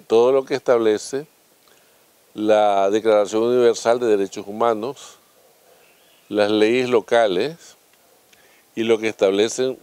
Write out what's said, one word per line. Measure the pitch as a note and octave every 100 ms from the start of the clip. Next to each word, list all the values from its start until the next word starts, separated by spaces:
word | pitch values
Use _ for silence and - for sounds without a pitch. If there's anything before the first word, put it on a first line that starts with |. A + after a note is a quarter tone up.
| -
todo | A2+ B2
lo | C3+
que | C3
establece | C3+ - A#2+ A2 G#2 - C3+ D#3+ _ _ _ _ _ _ _ _ _ _
la | A2 G#2+ G#2+ G#2 G2 G2
Declaración | A2 A2 G#2+ G2 A2
Universal | A#2+ B2 A#2 G#2+ A#2 B2
de | A#2+
Derechos | G2+ F#2+ G#2+ G2
Humanos, | G#2+ A#2 G#2+ A#2 C3 - - _ _ _ _ _ _ _ _ _ _ -
las | G#2 G#2
leyes | G#2+ G#2+ B2 B2
locales | A#2 - A#2 A2 F2+ C#3 E3+ - _ _ _ _ _ _ _ _ _ _ A2+
y |
lo | A2+ A2
que | A2
establecen | - G2 G2 A2 - C3 -